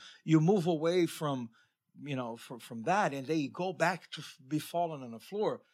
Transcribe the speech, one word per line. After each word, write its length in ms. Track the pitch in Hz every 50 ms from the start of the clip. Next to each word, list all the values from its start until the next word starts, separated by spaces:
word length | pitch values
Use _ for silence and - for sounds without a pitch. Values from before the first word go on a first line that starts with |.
| - - - - -
you 160 | 160 160 160
move 280 | 156 180 220 190 156
away 400 | 180 170 147 160 165 180 180 165
from, 420 | 160 - - 160 147 139 127 120 113 _ _ _ _ _ _ _ _ _ - 135
you 120 | 147 139
know, 220 | 127 123 113 117
from, 220 | 113 - - 131 113
from 240 | - - 123 113 110
that, 300 | 160 185 208 196 147 139
and 120 | 139 127
they 220 | 127 160 160 139
go 260 | 123 - - 180 190 151
back 380 | 131 160 175 185 165 - -
to 100 | - 160
f-, 160 | - - - - 131
be 120 | 127 156 151
falling 420 | - - - 170 175 165 156 135
on 100 | 127 117
the 80 | 113 110
floor, 420 | - - 190 208 208 160 123 104 _ _